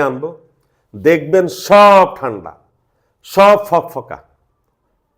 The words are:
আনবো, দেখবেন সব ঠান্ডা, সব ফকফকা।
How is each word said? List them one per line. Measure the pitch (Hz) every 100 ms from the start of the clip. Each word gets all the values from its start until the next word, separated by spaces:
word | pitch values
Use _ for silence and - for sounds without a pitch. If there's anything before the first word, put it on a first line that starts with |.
| 139
আনবো, | 131 160 165 _ _ _ _ _ 202 160
দেখবেন | 165 147 185 180 - -
সব | 202 208 196 185 -
ঠান্ডা, | 131 104 82 - _ _ _ _ _ _ -
সব | 190 202 208 -
ফকফকা। | 170 - 139 - 73 _ _ _ _ _ _ _ _ _